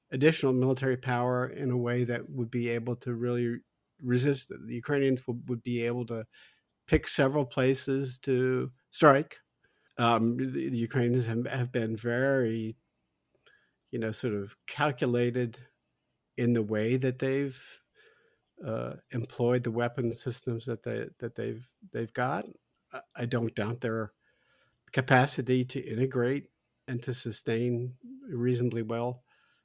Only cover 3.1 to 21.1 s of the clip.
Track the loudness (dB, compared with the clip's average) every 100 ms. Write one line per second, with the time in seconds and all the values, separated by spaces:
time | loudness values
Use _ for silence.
3.1 | -4 -2 0 0 -4 _ _ _ -8 2
4.1 | 4 4 0 -4 -14 -10 -8 -2 2 4
5.1 | 2 -2 -6 -4 -6 -2 -2 -2 -2 -4
6.1 | -6 -8 -16 -20 _ _ _ 2 2 2
7.1 | 2 2 2 0 2 2 2 0 -2 -2
8.1 | -4 0 2 2 0 -2 -8 _ 6 8
9.1 | 8 4 -10 _ _ _ _ _ 0 4
10.1 | 6 4 2 -2 -2 -2 -2 0 2 2
11.1 | 2 0 -2 -2 -2 -2 -2 -2 -2 -2
12.1 | 0 2 2 2 -2 -6 -10 _ _ _
13.1 | _ _ _ _ _ _ _ -10 -4 -4
14.1 | -2 -2 -2 -6 -12 -10 -2 0 0 0
15.1 | 2 2 0 -4 -6 -20 _ _ _ _
16.1 | _ _ -2 2 2 2 0 2 2 0
17.1 | 0 0 0 -2 -6 -18 -20 _ _ -20
18.1 | _ _ _ _ -14 -8 -6 -6 -10 -8
19.1 | -8 -6 0 2 2 0 -2 -2 -2 -4
20.1 | -2 -8 -6 -6 -6 -6 -6 -6 -6 -8